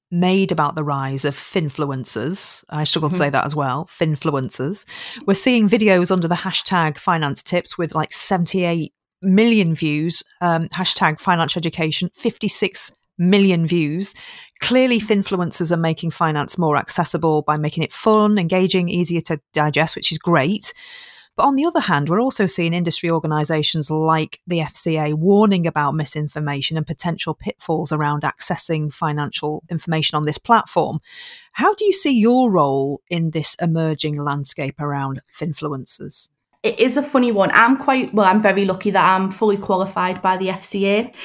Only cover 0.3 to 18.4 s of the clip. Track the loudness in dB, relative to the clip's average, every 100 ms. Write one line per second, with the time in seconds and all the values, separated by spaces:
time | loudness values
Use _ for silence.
0.3 | 4 2 2 0 -2 -4 -2 -2 -2 -4
1.3 | -4 -4 -2 -2 -2 -4 -4 -6 -6 -4
2.3 | -4 -4 -6 -8 -4 0 0 0 0 0
3.3 | 0 -2 -2 -2 -4 -6 -2 -2 0 -2
4.3 | -2 -2 -4 -6 -6 -12 -16 -14 -6 -2
5.3 | 0 2 4 4 4 4 4 4 2 0
6.3 | -2 -4 -6 -2 0 0 -2 -2 0 0
7.3 | -4 -2 -2 -2 -4 -4 -2 -2 -2 0
8.3 | 0 0 0 0 -2 -4 _ _ _ 2
9.3 | 4 6 4 2 0 0 0 -2 -4 -6
10.3 | -4 0 0 -2 -4 -2 0 0 0 0
11.3 | 0 0 -2 -4 -2 -4 -2 -6 -4 -4
12.3 | -2 -2 0 -2 -2 -6 -8 _ -2 4
13.3 | 6 6 4 2 0 0 -2 -6 -10 -16
14.3 | -20 -20 _ 0 2 4 2 2 0 0
15.3 | -2 -2 -2 0 0 0 -2 -4 -2 0
16.3 | 0 -2 0 0 0 0 -2 -2 0 0
17.3 | 2 0 -2 -2 -4 -6 -2 2 4 4
18.3 | 2